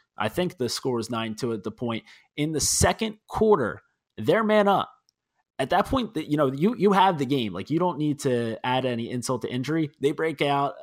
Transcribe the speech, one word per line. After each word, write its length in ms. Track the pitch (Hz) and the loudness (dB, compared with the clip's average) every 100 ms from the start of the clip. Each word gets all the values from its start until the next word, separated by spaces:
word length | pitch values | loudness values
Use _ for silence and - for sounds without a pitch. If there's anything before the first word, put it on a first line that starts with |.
| _ - | _ -6
I 100 | 107 | -4
think 300 | - 180 - | -2 -4 -4
the 100 | 123 | -4
score 280 | - 135 120 | -4 -4 -4
was 120 | 110 | -4
nine 260 | 117 113 | -6 -6
two 200 | 110 123 | -6 -6
at 100 | 113 | -4
the 60 | 110 | -8
point. 340 | - 120 113 - - _ - | -6 -6 -6 -8 -20 _ -4
In 160 | 151 | -2
the 80 | 151 | -2
second 560 | - - 180 185 220 - - | 0 2 2 0 -4 -8 -10
quarter, 540 | - 220 196 107 - _ _ _ - | 2 4 4 2 -4 _ _ _ -4
they're 260 | 110 202 | 0 2
man 240 | 214 214 202 | 4 4 4
up. 220 | 180 - - _ _ _ _ _ - | 2 0 -8 _ _ _ _ _ -6
At 120 | 135 | 0
that 160 | 175 - | 0 2
point, 260 | 262 226 | -2 -2
that, 180 | 156 147 | -6 -2
you 60 | 147 | 2
know, 160 | 139 | 2
you, 240 | 139 185 247 | 2 0 4
you 160 | 190 | 4
have 240 | 196 190 160 | 6 4 2
the 80 | |
game. 300 | 127 139 110 | 0 0 -2
Like, 160 | 90 95 | -6 -4
you 80 | 160 | 0
don't 180 | 180 143 | 0 0
need 240 | 151 139 | -2 -2
to 380 | 139 120 117 110 | 0 0 0 -4
add 220 | 123 131 | -2 0
any 260 | 127 120 117 | 0 -2 -4
insult 300 | 123 117 123 | -6 -4 -4
to 80 | - | -4
injury. 400 | 127 131 160 151 - | -4 -2 -2 -2 -2
They 140 | 139 | -2
break 300 | 156 160 160 | 0 -4 0
out 320 | 143 139 139 - | 0 2 0 -4